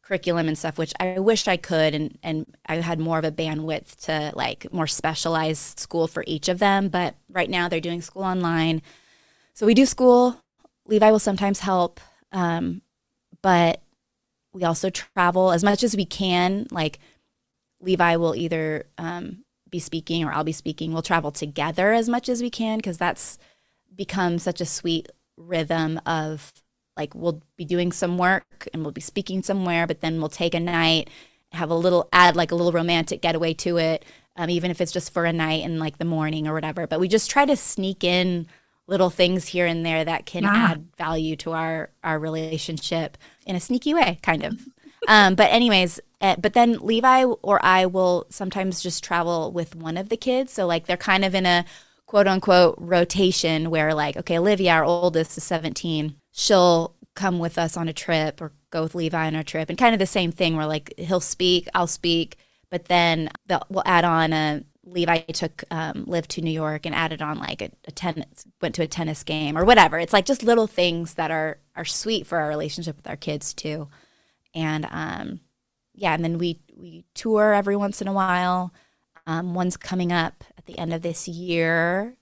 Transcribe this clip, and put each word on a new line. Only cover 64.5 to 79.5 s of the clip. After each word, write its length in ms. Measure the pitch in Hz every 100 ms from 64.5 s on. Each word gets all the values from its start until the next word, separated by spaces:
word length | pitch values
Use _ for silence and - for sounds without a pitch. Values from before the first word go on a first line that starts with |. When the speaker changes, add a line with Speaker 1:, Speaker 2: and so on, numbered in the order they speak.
| 147 - _
Speaker 1:
Levi 340 | 180 180 170 165
took, 440 | 165 - 160 - -
um, 340 | 160 160 - -
Liv 200 | 170 165
to 140 | -
New 80 | 165
York 340 | 160 156 151
and 100 | 165
added 280 | - 160 156
on, 160 | 151 151
like, 240 | - -
a, 80 | - _ -
a 60 |
tennis, 540 | 147 180 156 - - - _
went 140 | 170 -
to 60 |
a 60 | 156
tennis 340 | - 160 151
game 340 | - 156 151 156
or 80 |
whatever. 340 | 190 240 160 160
It's, 140 | 170
like, 120 | 208 190
just 160 | 269
little 240 | 226 233 214
things 480 | - 175 170 165
that 160 | - 160
are, 280 | 160 156 151 _ -
are 80 |
sweet 420 | 165 - 214 220 -
for 120 | 170
our 100 | 151
relationship 480 | 151 151 - 160 147
with 100 | -
our 100 | 147
kids 380 | - 151 -
too. 340 | - 156 151 143 _ _ _ _ _ _
And, 320 | 165 160 156 156
um, 500 | - 156 - - - _ _ _ _ _
yeah, 200 | - 190
and 100 | 156
then 140 | 165 170
we, 220 | 175 165 _
we 300 | - 175 165 _
tour 400 | - 226 214 214
every 240 | 208 202 202
once 240 | 202 202
in 80 | 196
a 40 |
while. 600 | 196 190 180 180 180 180 _ _ _ _ _ -
Um, 260 | 165 180